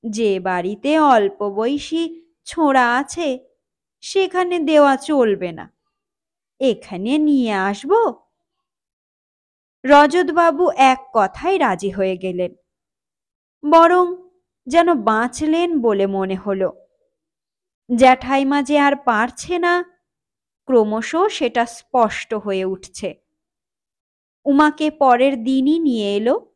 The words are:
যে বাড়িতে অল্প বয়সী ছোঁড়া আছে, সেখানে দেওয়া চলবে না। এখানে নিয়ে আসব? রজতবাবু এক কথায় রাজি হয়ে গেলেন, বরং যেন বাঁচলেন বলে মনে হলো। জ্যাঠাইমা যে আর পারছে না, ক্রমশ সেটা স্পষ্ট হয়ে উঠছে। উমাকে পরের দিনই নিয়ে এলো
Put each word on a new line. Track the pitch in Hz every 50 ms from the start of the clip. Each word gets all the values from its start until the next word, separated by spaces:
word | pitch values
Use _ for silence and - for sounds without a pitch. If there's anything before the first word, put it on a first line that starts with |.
| _
যে | 240 208 214 233 208 196 185
বাড়িতে | 180 185 185 180 175 185 208 208 _ 269 302 320
অল্প | 311 285 262 226 202 196 202 - 208 208
বয়সী | 196 196 220 240 277 294 - - 320 330 339 320 330 - _ _ _ _ _
ছোঁড়া | - - - 320 294 269 262 247 240 240
আছে, | 254 285 - - 330 349 294 254 262 _ _ _ _ _ _ _ _ _ _ _ _
সেখানে | - - - 392 381 359 370 359 370 359 359 349
দেওয়া | 320 294 311 302 285 285 269
চলবে | 262 - - 311 285 247 220 202 - 180 175 165
না। | 156 87 - _ _ _ _ _ _ _ _ _ _ _ _ _ _ _ _ _ _
এখানে | 269 269 214 - - - 208 175 190 226 269 302
নিয়ে | 302 302 294 269 247 226 214
আসব? | 190 190 196 202 202 - 269 381 453 466 359 233 _ _ _ _ _ _ _ _ _ _ _ _ _ _ _ _ _ _ _ _ _ _ _ _ _ _ _ _ _ _ _ _ _ _
রজতবাবু | 262 285 285 294 294 285 349 359 277 320 330 339 339 320 277 359 330
এক | - - 262 262 254 254 - - -
কথায় | 226 202 190 - - - 339 392 370
রাজি | 320 233 190 180 190 202
হয়ে | 185 196 196 190 190
গেলেন, | 180 - 185 175 180 180 175 - _ _ _ _ _ _ _ _ _ _ _ _ _ _ _ _ _ _ _ _ _ - 294
বরং | 302 330 330 339 359 359 359 349 370 359 - - _ _ _ _ _ _ _
যেন | 254 247 339 339 339 339
বাঁচলেন | 262 208 226 220 220 233 247 247 - 302 311 311 330 349 349 339 302
বলে | 233 233 208 196 196
মনে | 196 196 196 190 190 190
হলো। | 190 - 208 196 190 190 180 - - _ _ _ _ _ _ _ _ _ _ _ _ _ _ _ _ _ _ _ _ _ _ 247
জ্যাঠাইমা | 233 254 254 254 262 262 254 277 277 277 269 277 285 277
যে | 247 294 294
আর | 285 285 285
পারছে | 277 285 - 233 208 226 247 - - - - 359 349
না, | 339 349 349 349 349 359 _ _ _ _ _ _ _ _ _ _ _ _ _ _ _
ক্রমশ | - 262 240 220 208 208 220 220 - - 320 370 427
সেটা | - - 311 240 233 247 233
স্পষ্ট | 233 - - - _ - 254 233 208 - - - _ 226
হয়ে | 214 202 208 196 190 190
উঠছে। | 185 190 185 190 - _ - - 185 - _ _ _ _ _ _ _ _ _ _ _ _ _ _ _ _ _ _ _ _ _ _ _ _ _ _
উমাকে | 285 285 277 302 302 294 302 311 302
পরের | 302 311 285 262 247 240 254 277 277 247 220
দিনই | 240 262 269 262 277 311 330
নিয়ে | 330 294 247 226 208 202 202
এলো | 202 208 233 285 440 - _ _